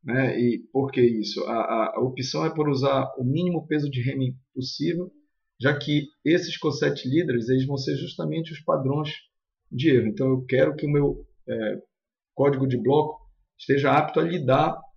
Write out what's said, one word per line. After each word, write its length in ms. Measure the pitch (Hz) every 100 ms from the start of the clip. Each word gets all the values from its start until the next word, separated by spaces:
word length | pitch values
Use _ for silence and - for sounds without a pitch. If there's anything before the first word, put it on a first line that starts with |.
né? 360 | - 127 135 107
E 200 | 120 113 -
por 200 | 135 135
que 100 | 131
isso? 420 | 120 113 101 98
A, 100 | 92
a, 440 | 117 110 117 110 -
a 40 |
opção 440 | 127 127 127 151 160
é 40 |
por 180 | 156 147
usar 460 | 131 139 135 135 -
o 60 |
mínimo 440 | 127 151 180 165 151
peso 220 | 151 143
de 200 | 127 120
Hamming 260 | 135 131 - _ 135
possível, 560 | 131 - 151 170 180 _ _ _ _ _
já 160 | 123 147
que 280 | - 147 143 _ 147
esses 320 | 175 170 -
coset 500 | - - 147 143 127
leaders, 420 | 147 165 120 113
eles 160 | 131 131
vão 120 | 139
ser 180 | 131 143
justamente 560 | 170 - 160 156 160
os 80 | 156
padrões 480 | - 156 131 147 151 - _ _ _ _ _
de 200 | 123 156
erro. 160 | 131 107
Então 200 | 104 131
eu 180 | 127 127
quero 300 | 131 151 147
que 100 | 151
o 40 |
meu, 380 | 147 143 - - _ -
é, 340 | 117 107 - - _ _ _ _
código 320 | - 139 135 131
de 120 | 120
bloco 420 | 113 147 151 - - _ _ _
esteja 340 | - 139 135
apto 280 | 139 151 165
a 20 |
lidar 560 | 165 175 127 135 160 - -